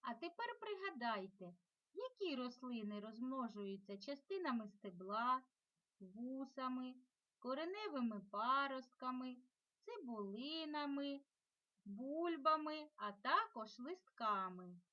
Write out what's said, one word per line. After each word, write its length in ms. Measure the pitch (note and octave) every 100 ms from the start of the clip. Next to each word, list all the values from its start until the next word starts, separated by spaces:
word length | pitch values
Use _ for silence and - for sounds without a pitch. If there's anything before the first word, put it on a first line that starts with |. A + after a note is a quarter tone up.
А 120 | -
тепер 460 | A#3 E4+ - A#4 B4
пригадайте, 960 | A4 G4 G4 D#4 A#3 G#3+ F#3+ - F3+ F3 _ _ _
які 420 | E4+ B4+ B4+ F#4 C4+
рослини 640 | B3 B3 B3+ A#3 G#3 G#3
розмножуються 960 | G#3+ A3 B3+ C4+ A#3 G3+ G3+ G3 - G3+
частинами 680 | G3+ C#4+ - G4 E4 A#3+ G#3
стебла, 760 | - G3+ F3 F#3+ G#3+ B3 C4 B3+ _ _ _ _ _
вусами, 960 | F#3+ G3+ B3 C4 C4+ C4+ C4 B3+ B3+ B3+ - _ _ _
кореневими 840 | A#3+ C4+ E4 G4+ G#4+ C#4+ A#3+ G#3 F#3+
паростками, 1040 | G3+ A#3 C4+ C#4 C4 B3 _ B3+ B3+ B3+ B3 B3+ _ _ _ -
цибулинами, 1400 | A#4 C#4 A3+ G3+ G3+ C#4 D#4+ D#4 D4+ D4 C#4 C#4+ C#4 C#4 _ _ _ _ _ G3+
бульбами, 1040 | G3+ C4 D4+ F4 E4 D4 D#4 D4+ D#4 D4+ -
а 160 | G#3
також 680 | G#3 B3+ F4 A4 A#3+ G#3+ -
листками. 1000 | B3+ F4+ - - A3+ G3+ F#3+ F3+ F3+ F3+ _